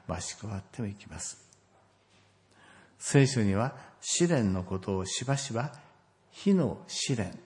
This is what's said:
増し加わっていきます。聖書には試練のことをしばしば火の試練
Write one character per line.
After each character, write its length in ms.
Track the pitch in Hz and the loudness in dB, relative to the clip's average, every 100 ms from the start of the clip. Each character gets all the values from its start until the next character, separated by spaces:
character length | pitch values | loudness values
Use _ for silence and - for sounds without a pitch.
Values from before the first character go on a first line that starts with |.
| - | -8
増 120 | 87 | -6
し 140 | - | -6
加 140 | - 107 | -10 -8
わ 100 | 95 | -8
っ 40 | - | -10
て 120 | - 104 | -8 -8
い 60 | |
き 140 | 101 - | -8 -14
ま 120 | 80 | -12
す。 280 | - - - - _ _ _ _ _ _ _ _ _ - - - - - | -12 -14 -20 -20 _ _ _ _ _ _ _ _ _ -20 -20 -20 -20 -12
聖 300 | - 143 131 | 4 6 6
書 120 | 120 | 4
に 140 | 101 | 2
は 220 | 98 131 - - - | 2 0 -4 -18 -12
試 260 | - - 170 | -4 2 2
練 260 | 143 101 | 4 2
の 120 | 92 | 0
こ 160 | 87 95 | -2 -4
と 180 | 101 95 | -2 -2
を 80 | 92 | -2
し 180 | - | -4
ば 120 | 127 139 | -2 -2
し 160 | - | -2
ば 200 | 113 147 - - - _ _ _ | -4 -6 -8 -20 -20 _ _ _
火 220 | - 202 | -2 4
の 280 | 190 117 - - | 4 4 -2 -8
試 260 | - - | -6 -2
練 240 | 120 90 - | -2 -2 -6